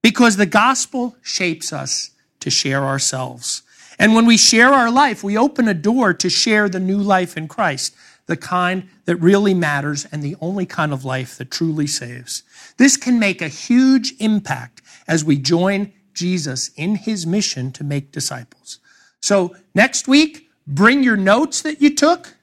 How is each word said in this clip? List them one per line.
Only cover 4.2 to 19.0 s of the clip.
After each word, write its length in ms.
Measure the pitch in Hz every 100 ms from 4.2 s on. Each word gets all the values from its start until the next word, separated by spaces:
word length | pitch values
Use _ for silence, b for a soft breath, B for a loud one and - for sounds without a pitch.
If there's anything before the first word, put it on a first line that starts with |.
| 233
we 100 | 226
share 380 | - 226 247
our 180 | 277 233
life, 320 | 247 285 214
we 140 | 196 214
open 320 | 277 - 226
a 40 |
door 400 | 180 202 254 214
to 160 | 175 180
share 380 | - - 214 202
the 140 | 185
new 160 | 185 202
life 400 | 202 185 180 160
in 100 | 156
Christ, 480 | - 185 131 - b b b -
the 120 | 165
kind 520 | - 180 180 185 185 b -
that 120 | 175
really 360 | 170 196 202
matters 520 | 185 156 143 143 143 -
and 100 | 151
the 120 | 147 185
only 240 | 165 196 180
kind 280 | - 151
of 120 | 139 135
life 320 | 131 123 -
that 140 | 127
truly 360 | - 165 156 147
saves. 560 | - 120 123 123 - _ B B -
This 200 | 262 -
can 220 | 247 240
make 220 | 202 185
a 80 | 160
huge 640 | - - 240 262 269 214 -
impact 640 | 220 214 196 127 120 _ b b -
as 160 | 156
we 140 | 156 143
join 540 | 135 170 185 196 202 _ _
Jesus 580 | - 175 180 143 131 - -
in 200 | 165 208
his 300 | - 208 165
mission 440 | 196 196 160 135
to 100 | -
make 280 | 147 143 143
disciples. 680 | - - 123 120 _ - - b b